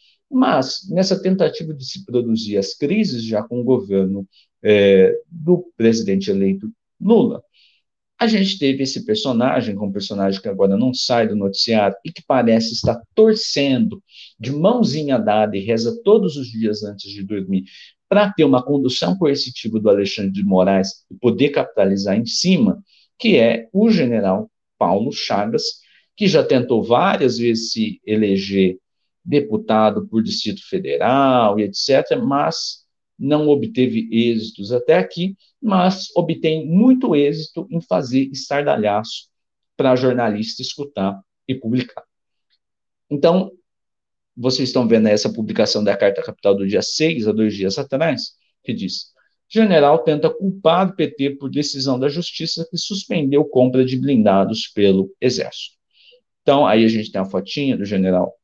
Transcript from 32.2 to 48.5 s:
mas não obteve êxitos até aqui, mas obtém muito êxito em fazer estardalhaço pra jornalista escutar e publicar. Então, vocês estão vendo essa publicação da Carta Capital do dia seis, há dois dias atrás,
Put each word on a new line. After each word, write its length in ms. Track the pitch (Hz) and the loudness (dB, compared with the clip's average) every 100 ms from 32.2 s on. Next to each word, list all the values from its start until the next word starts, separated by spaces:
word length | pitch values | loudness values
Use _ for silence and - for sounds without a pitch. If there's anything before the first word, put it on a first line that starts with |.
mas 600 | 127 139 156 - - - _ _ _ - | -2 -2 -2 -4 -8 -14 _ _ _ -8
não 300 | 135 151 151 | -2 0 2
obteve 600 | 139 113 127 123 113 113 | 0 0 -2 0 0 -2
êxitos 600 | 113 117 113 104 - 101 | 0 0 0 -6 -10 -6
até 260 | 123 139 175 | -2 2 2
aqui, 380 | 190 170 185 196 _ _ | 0 -4 -6 -8 _ _
mas 460 | 214 190 185 190 - - | -2 0 2 -2 -4 -4
obtém 500 | 160 160 160 160 147 | -2 -2 -2 -2 0
muito 500 | 180 254 254 254 151 | 4 4 4 2 2
êxito 520 | 143 156 156 165 - | 2 0 -8 -12 -8
em 100 | 165 | -8
fazer 480 | - - 127 131 135 | -2 -2 0 -2 -2
estardalhaço 1000 | 135 - 143 147 127 104 104 113 - - _ _ _ _ - | -6 -6 -2 0 0 0 -2 -4 -12 -16 _ _ _ _ -2
pra 180 | 131 127 | 2 2
jornalista 680 | 131 123 113 104 110 - | 2 0 0 -2 -6 -8
escutar 580 | 123 - 139 - 98 98 _ _ - | -12 -10 -10 -4 -4 -6 _ _ -10
e 60 | |
publicar. 500 | 127 113 127 - - - _ _ _ _ _ _ _ _ _ - | -8 -4 -4 -4 -10 -20 _ _ _ _ _ _ _ _ _ -10
Então, 440 | 147 170 180 - - _ _ _ _ _ _ _ - | 0 2 2 0 -10 _ _ _ _ _ _ _ -6
vocês 340 | 123 131 131 | -2 -2 -2
estão 180 | 135 113 | 0 2
vendo 200 | 113 107 | 4 4
essa 240 | 104 123 | 2 0
publicação 520 | 117 110 110 104 107 | -4 -4 -2 0 0
da 120 | 101 98 | -2 2
Carta 280 | 101 98 | 0 0
Capital 320 | - - 98 101 | -6 -4 0 0
do 120 | 98 | 0
dia 140 | 104 | -2
seis, 460 | - - 160 160 107 | -2 -2 -2 0 -2
há 40 | |
dois 220 | 107 110 | 0 0
dias 240 | 98 95 117 | 0 -4 -4
atrás, 540 | 135 135 165 120 - - _ | -4 -2 -2 -2 -6 -16 _